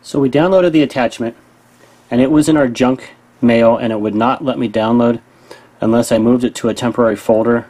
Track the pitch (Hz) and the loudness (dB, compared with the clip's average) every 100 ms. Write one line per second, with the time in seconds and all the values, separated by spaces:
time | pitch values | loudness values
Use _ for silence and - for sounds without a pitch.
0 | - 147 139 139 175 190 180 156 139 135 | -6 -2 0 2 2 2 2 2 0 -2
1 | 117 - 113 - _ _ _ _ _ _ | -4 -4 -10 -10 _ _ _ _ _ _
2 | _ 120 131 151 151 156 131 117 127 131 | _ 0 2 2 2 2 0 0 -2 -2
3 | - - _ _ 120 117 113 113 120 110 | -8 -20 _ _ 0 4 2 2 -2 -2
4 | 107 104 117 127 131 123 117 110 110 120 | -2 0 0 0 -4 -4 -4 -2 0 2
5 | 120 117 _ _ _ - _ _ 107 117 | 2 -2 _ _ _ -20 _ _ 0 0
6 | 117 113 113 123 120 - 117 107 123 110 | 0 0 2 2 0 -4 -6 -4 -4 0
7 | 117 104 - 110 110 117 - | 0 0 0 0 2 -2 -4